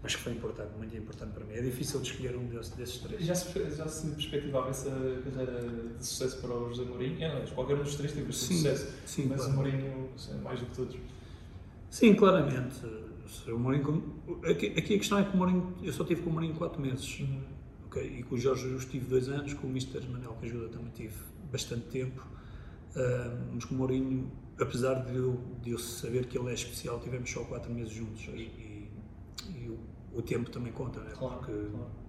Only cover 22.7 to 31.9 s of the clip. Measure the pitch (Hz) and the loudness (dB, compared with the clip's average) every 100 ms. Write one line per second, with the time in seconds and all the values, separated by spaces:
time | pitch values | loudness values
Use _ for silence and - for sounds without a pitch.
22.7 | - - - 123 123 120 120 123 123 - | -14 -8 0 2 4 0 -4 -4 -4 -2
23.7 | 131 127 131 131 131 131 - - - 127 | 2 4 4 4 2 0 -6 -12 -2 0
24.7 | - 131 131 120 127 127 123 - - 120 | 4 4 4 2 2 2 2 -2 -6 -4
25.7 | 113 - - 117 123 120 127 123 117 - | -2 -4 -6 0 0 0 -2 -2 -2 -4
26.7 | - 123 120 123 127 120 127 117 123 120 | -4 -4 -4 -4 -4 -4 -4 -4 -4 -4
27.7 | 120 113 107 113 98 - 110 113 - 107 | -4 -4 -4 -6 -6 -8 -8 -8 -10 -12
28.7 | 104 - - - - - - - 156 117 | -10 -10 -12 -12 -14 -12 -12 -10 -8 -8
29.7 | 110 - - - 117 113 120 120 - 120 | -8 -10 -14 -8 -6 -2 0 -2 -4 -6
30.7 | 113 127 - - - 131 123 - 104 104 | -4 -6 -6 -10 -6 -6 -4 -6 -4 -4
31.7 | 104 104 | -6 -6